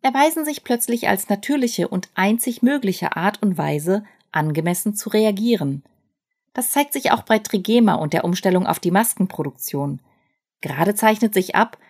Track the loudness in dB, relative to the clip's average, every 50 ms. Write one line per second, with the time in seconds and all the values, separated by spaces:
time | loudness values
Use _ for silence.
0 | -2 0 2 4 4 4 2 0 -4 -4 -6 -8 -2 -2 -2 0 0 0 -2 0
1 | 0 0 -2 -2 0 -2 -2 -2 0 -2 0 0 0 0 0 -2 -2 -2 -2 -4
2 | -6 -6 _ 0 2 2 2 0 0 -4 -2 0 0 0 2 2 0 -2 -2 -2
3 | -4 -4 -2 -2 -2 -2 -2 0 0 0 0 0 -2 -2 -2 -2 0 0 0 0
4 | -2 -6 _ _ _ _ -2 -2 0 0 0 0 0 0 -2 -2 -2 -4 -4 -4
5 | -6 -2 0 2 2 2 2 0 0 0 0 2 0 -2 -4 -4 -8 _ _ _
6 | _ _ _ _ _ _ _ _ _ _ _ -6 -4 -2 0 0 0 0 -2 -2
7 | 0 2 0 0 2 0 0 0 0 0 -2 -2 0 2 4 4 4 4 4 2
8 | -2 -2 -2 0 0 0 -2 0 0 2 2 2 2 0 -2 -2 0 0 2 2
9 | 2 0 0 -2 -2 -2 -2 -6 -8 -8 -8 -10 -10 -8 -4 -4 -4 -4 -4 -8
10 | -10 _ _ _ _ _ _ _ _ _ _ _ -12 -10 -4 0 0 0 0 2
11 | 2 2 2 2 2 2 2 0 0 2 2 2 2 2 -2 -8 _ _